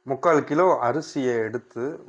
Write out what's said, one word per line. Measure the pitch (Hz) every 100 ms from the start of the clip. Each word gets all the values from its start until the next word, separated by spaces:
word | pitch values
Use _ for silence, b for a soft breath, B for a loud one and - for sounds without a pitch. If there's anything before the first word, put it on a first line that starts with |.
முக்கால் | 127 131 175 151
கிலோ | 147 151 185 135
அரிசியை | 120 143 156 147 127 117
எடுத்து | 110 117 - 117 131 165